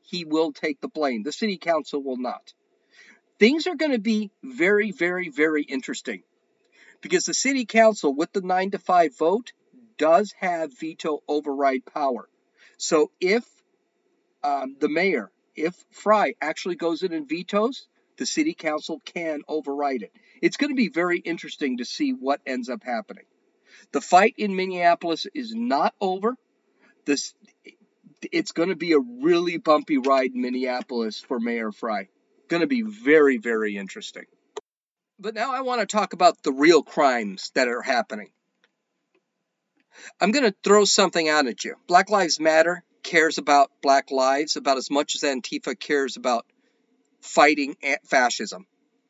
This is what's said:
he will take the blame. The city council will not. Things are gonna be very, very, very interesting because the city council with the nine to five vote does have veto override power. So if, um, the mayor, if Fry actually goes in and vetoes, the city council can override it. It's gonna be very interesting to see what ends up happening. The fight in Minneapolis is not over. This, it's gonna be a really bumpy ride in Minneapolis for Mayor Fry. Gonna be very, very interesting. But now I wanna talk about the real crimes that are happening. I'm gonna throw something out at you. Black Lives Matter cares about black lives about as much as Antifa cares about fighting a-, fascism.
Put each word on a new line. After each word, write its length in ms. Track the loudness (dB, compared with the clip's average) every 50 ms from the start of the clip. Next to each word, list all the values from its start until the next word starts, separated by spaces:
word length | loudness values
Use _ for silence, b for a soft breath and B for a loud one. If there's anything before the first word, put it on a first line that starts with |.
he 240 | _ _ -10 -10 -6
will 280 | -2 0 0 0 0 -2
take 280 | -4 -6 -6 -6 -6
the 80 | -10 -10
blame. 340 | -6 -4 -2 -2 -2 -4 -4
The 100 | -6 -6
city 260 | -4 -4 -4 -4 -4
council 440 | -2 -2 -2 -2 -2 -4 -6 -6 -6
will 140 | -6 -6
not. 380 | -6 -6 -8 -8 -10 -14 _ _ _ _ _ _ _ b b b b b b b b b _ _ 4
Things 280 | 4 4 4 2 0
are 80 | -4 -2
gonna 240 | -2 0 0 0 0
be 320 | 0 0 -2 -2 -2 -6 -10 _ -18
very, 480 | -12 -4 0 2 2 2 2 0 -2
very, 380 | -4 -4 -4 -4 -2 -4 -8 -8
very 360 | -2 0 0 0 0 -2 -4
interesting 580 | -4 -6 -8 -8 -8 -10 -10 -10 -10 -12 -12 _ _ _ _ _ _ _ _ _ b b b b b b b
because 240 | -4 -2 -2 -2 0
the 100 | -2 -4
city 320 | -2 -2 0 0 -2 -2
council 480 | 2 4 6 6 6 4 2 0 0 0
with 180 | 0 -2 -2 -4
the 80 | -4
nine 300 | -2 0 0 0 0 -2
to 80 | -4 -4
five 380 | -2 2 4 4 4 2 0 0
vote 340 | 0 2 2 0 -2 -8 -18 _ _ _ _ _ _ _ _ 0
does 340 | 4 4 6 4 4 0 -6 -6
have 400 | -6 -4 -4 -4 -6 -8 -8 -10
veto 440 | -12 -12 -10 -8 -6 -6 -6 -6 -4 -4
override 560 | -4 -4 -4 -4 -2 0 0 0 0 0 -4
power. 440 | -8 -6 -4 -2 -2 -2 -4 -8 -14 _ _ _ _ b b b b b -10
So 320 | -4 0 2 2 2 2 _ _
if, 240 | 0 0 2 0 -2 _ _ _ _ _ _ _ _ _ _ _ _ _ _ _ _ _ _ _ -4
um, 340 | -2 -2 -2 -4 -8 -4 -4
the 80 | -2 -2
mayor, 420 | 0 0 0 0 0 -2 -4 -8 _ _ _ _ _
if 200 | -6 -6 -6 -6 _ _ _
Fry 440 | _ -4 0 2 4 4 2 0 -2 -4
actually 360 | -6 -8 -8 -6 -6 -8 -6
goes 260 | -4 -4 -4 -2 -2 -4
in 100 | -4 -4
and 160 | -6 -6 -6
vetoes, 580 | -8 -8 -6 -4 -2 0 0 0 -2 -6 -14 _ _ _ _ _ _
the 100 | -10 -8
city 280 | -4 -2 -2 -2 -2 -4
council 460 | -4 -4 -4 -4 -4 -6 -8 -10 -12 -12
can 380 | -12 -10 -8 -6 -6 -6 -6 -6 -6
override 540 | -6 -6 -4 -4 -4 -4 -2 -2 -4 -4 -8
it. 100 | -10 b b b b b b
It's 160 | -2 -2 0
gonna 180 | -2 -2 -2 0
be 140 | 0 0 0
very 300 | 0 -2 0 0 -2 -2
interesting 600 | -4 -6 -8 -8 -10 -14 -8 -6 -4 -4 -2 -4
to 60 | -6
see 280 | -8 -6 -4 -2 -2 -2
what 280 | -2 -2 -2 -4 -4 _
ends 220 | -6 -6 -6 -6 -8
up 140 | -10 -10 -8
happening. 400 | -6 -6 -6 -8 -10 -16 -20 -20 _ _ _ _ _ _ _ b b b b b b
The 100 | -6 -6
fight 340 | 0 4 6 6 6 4 2 0
in 160 | -4 -4 -2
Minneapolis 680 | -2 -4 -4 -2 2 4 4 4 2 0 -2 -4 -4 -6 -8 -10
is 200 | -10 -10 -8 -8
not 400 | -6 -4 -2 0 0 0 0 -2 _
over. 360 | -4 -4 -2 -2 -2 -4 -4 -6 _ _ _ _ _ _ b b b b b _ _
This, 300 | -4 -4 -4 -4 -8 -14 _ _ _ _ _ _ -20 -20 _ _ _ _ _ _ -20 _ _ -10 -6
it's 220 | -4 -4 -4 -4 -4
gonna 240 | -4 -2 -2 -2
be 160 | -4 0 2 2
a 60 | 2
really 580 | 2 0 -4 -2 2 2 4 4 2 0 -4
bumpy 420 | -2 2 2 2 2 2 0 0 0
ride 340 | 2 2 2 2 2 0 -2
in 60 | -4
Minneapolis 800 | -4 -4 -2 -4 -4 -4 -4 -6 -6 -6 -4 -4 -4 -4 -6 -10
for 200 | -8 -6 -6 -4
Mayor 320 | -2 -4 -4 -4 -4 -6 -8
Fry. 360 | -6 -6 -4 -4 -6 -6 -10 _ _ _ _ _ _ _ -4
Gonna 180 | -2 0 0
be 160 | 0 0 -2 -2
very, 560 | -4 -8 -4 2 4 6 8 8 6 4 2
very 380 | 0 -2 -2 -2 -2 -4 -4
interesting. 500 | -6 -8 -10 -12 -16 -16 -16 -16 -18 -20 -20 _ _ _ _ _ -20 -20 _ _ _ _ _ _ _ _ _ _ -14
But 160 | -12 -10 -6
now 180 | -6 -4 -4 -4
I 100 | -4 -4
wanna 240 | -2 -2 -2 -2
talk 260 | -4 -4 -6 -6 -6 0
about 300 | 4 4 4 4 2 0
the 100 | -4 0
real 300 | 4 6 6 6 6 4
crimes 680 | 0 0 2 2 2 2 0 -2 -6 -8 -10 -14 -6 -2
that 140 | 0 0 0
are 140 | -2 -2 -2
happening. 480 | -2 0 0 -2 -2 -6 -12 -12 -16 _ _ _ _ _ _ _ _ _ _ _ _ _ _ _ _ _ _ _ _ _ _ _ _ _ _ _ _ _ _ _ B B B B B B -2
I'm 100 | 0 0
gonna 240 | 2 2 2 2 0 0 2
throw 220 | 6 6 6 6
something 440 | 6 4 4 2 2 2 0 0 2
out 180 | 2 2 2
at 180 | 0 -2 -6 -8
you. 120 | -10 -12 -10 _
Black 240 | 4 4 4 6 4
Lives 280 | 2 2 2 0 0 0
Matter 460 | 2 4 4 4 4 4 0 -4 -8 _ _ _ -8
cares 360 | 0 2 4 4 4 2 0
about 320 | 2 4 6 6 6 4 _ _ 2
black 280 | 2 2 2 2 0
lives 460 | -2 0 2 2 2 0 -2 -4 -6
about 200 | -2 0 0 0
as 140 | 0 -2 0
much 260 | 0 0 0 0 -4
as 60 | -4 -2
Antifa 560 | -2 -2 -4 -6 -8 -8 -8 -6 -6 -8 -6
cares 380 | -4 -2 0 0 0 -2 -4
about 300 | -4 -2 -2 -2 -2 -2 _ _ _ _ _ _ _ _ _ _ _ _ _ _ _
fighting 560 | -18 -2 4 4 6 6 4 2 -2 -4 -6 -8 -6
a-, 160 | -4 -4 -4 -2
fascism. 640 | 0 0 2 2 2 0 -4 -6 -8 -10 -12 -16 _ _ _ _ _ _ _ _